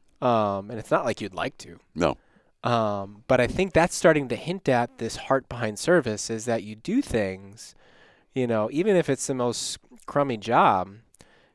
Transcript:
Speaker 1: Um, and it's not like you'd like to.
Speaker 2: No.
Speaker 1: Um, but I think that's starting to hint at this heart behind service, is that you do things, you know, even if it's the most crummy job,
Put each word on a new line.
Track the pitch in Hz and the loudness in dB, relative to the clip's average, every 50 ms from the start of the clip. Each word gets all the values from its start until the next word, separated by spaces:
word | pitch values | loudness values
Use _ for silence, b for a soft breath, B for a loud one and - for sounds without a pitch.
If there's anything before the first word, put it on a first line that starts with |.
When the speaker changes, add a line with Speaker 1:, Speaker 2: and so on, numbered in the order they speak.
| _ _ _ - | _ _ _ -2
Speaker 1:
Um, | - 123 120 110 107 101 98 98 98 107 | 0 2 2 2 2 0 -2 -4 -6 -10
and | 120 110 | -12 -10
it's | 110 - | -4 0
not | 156 180 175 | 0 0 0
like | 123 107 - | -2 -4 -4
you'd | 107 95 92 | -6 -10 -6
like | 85 87 131 - - | -6 -6 -6 -8 -12
to. | - 87 85 - _ _ - | -20 -20 -20 -20 _ _ -4
Speaker 2:
No. | 80 85 78 - b b b b b b b b - - | 0 0 0 0 b b b b b b b b -6 -4
Speaker 1:
Um, | 120 120 117 110 107 104 101 98 98 104 104 - - | -2 0 0 0 -2 -4 -6 -8 -10 -14 -10 0 2
but | 131 123 | 2 2
I | 123 | 2
think | 120 - - 190 190 - | 2 0 -2 -2 2 4
that's | 160 165 180 - | 2 2 2 2
starting | - - 175 160 151 139 120 | 4 6 6 6 6 2 -2
to | 117 | -6
hint | 104 - 151 180 190 - - | -6 -6 -8 -8 -4 0 2
at | 131 117 120 120 - - | 2 2 2 -2 -6 -8
this | 117 113 - | -8 -8 -8
heart | - - - 139 135 - - | -6 -2 0 0 0 0 -4
behind | - 113 117 107 107 - | -8 -6 -6 -6 -6 -4
service, | - 165 180 170 127 117 107 104 - - | 0 2 4 4 2 0 -4 -4 -6 -6
is | 113 110 110 | -6 -6 -2
that | 120 113 113 95 | -2 -2 -2 -4
you | 107 107 | -8 -14
do | 110 - 170 214 269 | -10 -6 -2 -2 -2
things, | 277 - - 113 101 95 92 95 98 98 101 - - - - b b b b b b b b b b b b | 0 0 0 0 0 -2 -4 -8 -12 -18 -20 -20 -20 -20 -20 b b b b b b b b b b b b
you | 131 127 | -2 0
know, | 117 113 107 107 117 | 2 2 0 0 0
even | 135 151 185 220 196 | 0 0 2 2 4
if | 175 156 - | 2 2 2
it's | 135 - - - | -2 -2 -2 -4
the | 135 | -2
most | 127 123 120 120 - - - - - _ _ - - - | 0 0 -2 -2 -2 -6 -8 -8 -10 _ _ -20 -20 -10
crummy | - - 143 143 139 120 107 | -2 0 0 0 0 -2 -6
job, | 98 110 117 151 196 151 104 92 90 95 98 113 _ _ _ b b b b b b b | -2 2 4 4 6 6 4 2 0 -4 -10 -20 _ _ _ b b b b b b b